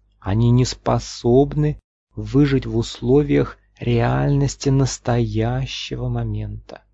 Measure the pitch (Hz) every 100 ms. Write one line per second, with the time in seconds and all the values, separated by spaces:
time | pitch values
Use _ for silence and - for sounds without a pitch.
0 | _ _ 95 107 117 123 123 - - 120
1 | - - 120 123 147 147 151 143 _ _
2 | _ - 107 127 147 135 113 113 113 -
3 | 120 139 143 143 139 - _ - 117 120
4 | 120 135 139 143 139 - 143 135 131 -
5 | - 120 113 110 113 127 127 - - 120
6 | 123 120 113 104 107 107 - - _